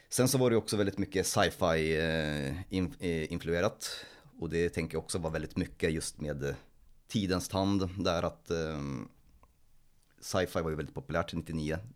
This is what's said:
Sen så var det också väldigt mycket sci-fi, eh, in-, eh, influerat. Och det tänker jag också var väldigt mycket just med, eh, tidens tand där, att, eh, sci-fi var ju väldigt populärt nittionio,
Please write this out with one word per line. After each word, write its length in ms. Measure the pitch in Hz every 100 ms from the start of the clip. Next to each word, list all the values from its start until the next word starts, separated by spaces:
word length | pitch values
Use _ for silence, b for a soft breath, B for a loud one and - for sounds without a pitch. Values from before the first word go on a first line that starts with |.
| B
Sen 180 | - 131
så 100 | 135
var 120 | 127
det 60 | 110
också 220 | - 104
väldigt 200 | 98 101
mycket 300 | 92 92 90
sci-fi, 680 | 107 87 - 87 80 80 78
eh, 760 | 80 80 76 73 67 80 -
in-, 220 | 92 85 -
eh, 320 | 90 82 78
influerat. 580 | 85 80 85 104 - - B B B B -
Och 100 | 82
det 200 | 85 85
tänker 260 | 85 82 78
jag 80 |
också 140 | - 90
var 120 | 80
väldigt 280 | 80 78 92
mycket 340 | 82 - 87
just 280 | 78 - -
med, 220 | 76 71
eh, 120 | 69 67 - - - - -
tidens 400 | 113 92 92 -
tand 420 | 95 98 98 92 92
där, 200 | 90 85
att, 280 | 85 - -
eh, 300 | 82 80 76 71 62 50 - - - - _ _ - - _ _ -
sci-fi 400 | - 98 87 92
var 80 | 82
ju 60 | 76
väldigt 200 | 71 78
populärt 380 | - 80 -
nittionio, 440 | 85 82 80 76 82 113